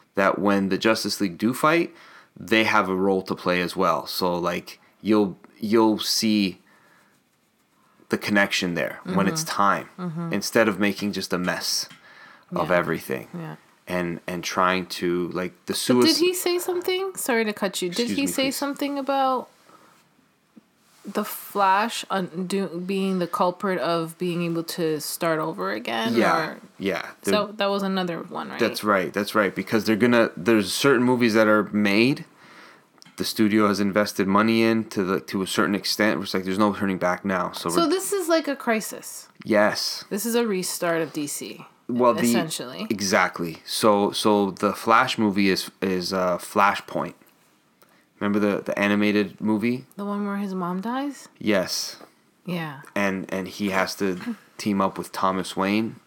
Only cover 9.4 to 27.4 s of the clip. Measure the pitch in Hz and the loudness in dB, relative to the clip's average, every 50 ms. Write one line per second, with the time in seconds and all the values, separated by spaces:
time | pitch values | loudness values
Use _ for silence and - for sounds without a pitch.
9.4 | 160 - - - 101 98 92 78 - - - - 180 175 156 170 170 165 101 101 | -4 -4 0 2 2 2 2 0 -2 -8 -12 -10 -10 -8 -6 -6 -6 -4 -4 -4
10.4 | - - - 120 110 107 98 87 104 101 95 - 101 104 87 95 92 - 92 87 | -4 0 2 2 4 4 2 2 0 0 0 -2 -4 -4 -4 -6 -6 -4 -4 -2
11.4 | 90 90 87 - - - - - - - - - - - - - - - - - | -2 -2 -4 -4 -4 -4 -4 -4 -6 -8 -12 -20 -20 -20 -20 -20 -20 -20 -20 -20
12.4 | _ - 180 175 170 151 90 87 82 - 82 - - - 65 64 - - - 175 | _ -8 -6 -4 0 2 2 2 2 0 -2 -4 -4 -6 -8 -8 -8 -10 -14 -12
13.4 | 165 156 156 - _ _ _ _ _ - 90 90 90 85 85 - - - 90 87 | -12 -12 -14 -16 _ _ _ _ _ -6 -4 -4 -4 -4 -6 -8 -8 -8 -8 -8
14.4 | 82 - - 101 92 90 92 92 90 - - - 90 87 87 90 87 85 76 87 | -8 -4 0 2 2 2 2 0 -2 -4 -6 -4 -2 0 0 0 -2 -2 -4 -4
15.4 | 92 90 - _ _ - 98 - - - 254 247 - 320 294 294 339 359 359 359 | -6 -6 -8 _ _ -6 -6 -2 0 2 4 6 6 4 4 2 2 0 0 0
16.4 | - 349 349 359 - - 359 349 349 370 370 370 381 381 359 - - - 240 226 | -2 -2 -2 -2 -2 -2 -4 -4 -2 -2 -2 -2 -2 -4 -6 -6 -4 -2 0 0
17.4 | 220 214 202 - 208 190 - - 185 180 175 - 240 240 202 277 277 - - - | 0 -2 -2 -4 -4 -4 -4 -4 -4 -4 -2 -2 -2 -2 -2 -2 -2 -2 -2 -2
18.4 | 262 277 262 - 277 277 277 - 285 277 285 277 269 269 277 269 269 262 262 240 | -2 -2 -2 -4 -4 -6 -4 -4 -4 -4 -4 -4 -4 -2 0 0 2 2 0 -2
19.4 | - - _ _ _ _ - - _ _ _ _ _ _ _ _ _ _ _ _ | -4 -8 _ _ _ _ -20 -20 _ _ _ _ _ _ _ _ _ _ _ _
20.4 | _ _ _ - - _ _ _ _ _ _ _ - - - 214 208 - - - | _ _ _ -20 -20 _ _ _ _ _ _ _ -14 -8 -6 -6 -6 -6 -8 -12
21.4 | - - - 202 196 190 190 202 220 240 - - - - - 196 180 156 160 175 | -12 -6 -2 2 4 4 4 4 2 0 -2 -6 -6 -4 -2 -2 -2 -4 -6 -6
22.4 | 190 175 196 196 196 156 160 175 180 185 196 190 190 196 190 185 175 170 - - | -6 -4 -2 -2 -2 -4 -6 -6 -4 -2 -2 0 0 0 0 0 -2 -2 0 0
23.4 | 190 180 180 - - 196 185 170 127 165 170 170 160 160 165 - 180 180 170 175 | 0 0 0 -2 -2 -2 -2 0 0 0 0 -2 -2 -4 -6 -6 -4 -4 -2 -2
24.4 | 175 170 170 170 165 - - - 170 160 156 147 - - - - 175 165 160 156 | -2 -2 -2 -4 -4 -6 -4 -4 -2 -2 -2 -2 -4 -6 -6 -2 -2 0 0 0
25.4 | 156 160 - 185 180 190 208 113 - 226 226 226 226 123 117 113 101 92 87 82 | -2 -4 -6 -6 -6 -6 -6 -6 -6 -4 -4 -2 -2 0 2 4 4 4 4 2
26.4 | 80 76 73 - - - _ - 90 98 85 80 - - - - - 202 202 208 | 0 -4 -8 -12 -16 -20 _ -4 -2 -2 -2 -2 -4 -8 -12 -6 -2 0 2 2